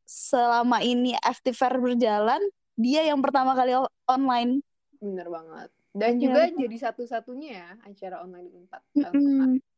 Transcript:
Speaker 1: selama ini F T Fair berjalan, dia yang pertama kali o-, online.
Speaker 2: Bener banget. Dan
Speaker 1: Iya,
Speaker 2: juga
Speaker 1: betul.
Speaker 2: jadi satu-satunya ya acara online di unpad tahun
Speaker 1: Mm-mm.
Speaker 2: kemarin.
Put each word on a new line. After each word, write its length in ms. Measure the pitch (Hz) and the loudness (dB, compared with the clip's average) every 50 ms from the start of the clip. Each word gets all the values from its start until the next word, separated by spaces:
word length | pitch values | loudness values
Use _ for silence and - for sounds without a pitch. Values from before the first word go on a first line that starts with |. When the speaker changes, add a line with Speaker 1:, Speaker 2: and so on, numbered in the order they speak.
| _ - | _ -20
Speaker 1:
selama 680 | - - - - - 247 240 240 233 233 240 247 247 220 190 240 | -16 -14 -6 -2 0 2 4 4 2 2 2 2 2 2 2 0
ini 220 | 247 247 247 254 226 - | 0 0 0 0 -2 0
F 240 | - 233 233 - - | 0 -2 -2 -2 -2
T 80 | 262 | -4
Fair 240 | 240 - 269 247 262 262 247 | -2 0 0 0 0 0 0
berjalan, 560 | 247 247 240 240 220 214 208 208 220 254 330 403 403 - _ _ _ _ - | 0 0 2 2 2 2 2 2 2 0 0 0 -4 -6 _ _ _ _ -2
dia 220 | 220 247 277 311 320 311 | 0 2 2 2 2 2
yang 100 | 294 277 262 | 2 2 2
pertama 260 | 269 269 277 262 262 262 254 | 2 2 2 2 2 2 2
kali 160 | 254 254 247 | 2 2 2
o-, 160 | 254 269 - - _ _ - | 2 0 -2 -4 _ _ 0
online. 560 | 254 262 277 262 247 240 240 247 254 285 - _ _ _ _ _ _ _ 208 | 0 2 2 2 2 2 2 0 0 -2 -2 _ _ _ _ _ _ _ -10
Speaker 2:
Bener 240 | 202 190 185 170 170 175 | -8 -8 -8 -8 -10 -10
banget. 340 | 160 165 165 160 160 175 - _ _ _ _ - 196 | -12 -12 -14 -16 -18 -18 -18 _ _ _ _ -6 -2
Dan 160 | 214 233 240 247 | 0 2 2 2
Speaker 1:
Iya, 100 | 233 262 | 2 2
Speaker 2:
juga 100 | 254 285 330 | 4 4 2
Speaker 1:
betul. 200 | 359 330 330 262 | 2 0 -2 -4
Speaker 2:
jadi 120 | 226 220 226 277 | -4 -4 -6 -8
satu-satunya 640 | 233 226 - 247 240 254 226 226 - 247 262 302 302 233 185 | -8 -8 -8 -8 -8 -8 -8 -8 -10 -12 -14 -14 -14 -14 -16
ya 80 | 175 170 185 226 233 202 | -16 -18 -20 -20 -20 -20
acara 260 | 202 196 196 185 185 - 175 | -20 -16 -14 -12 -12 -12 -14
online 220 | 185 180 180 180 175 | -14 -16 -18 -18 -20
di 40 | - 180 | -20 -20
unpad 220 | 175 190 - - - _ - 285 | -20 _ -20 -20 -20 _ -2 -2
tahun 180 | 285 - - 285 | 0 0 2 2
Speaker 1:
Mm-mm. 80 | 285 277 | 2 4
Speaker 2:
kemarin. 320 | 277 269 262 262 254 262 - _ _ | 4 4 4 4 2 2 0 _ _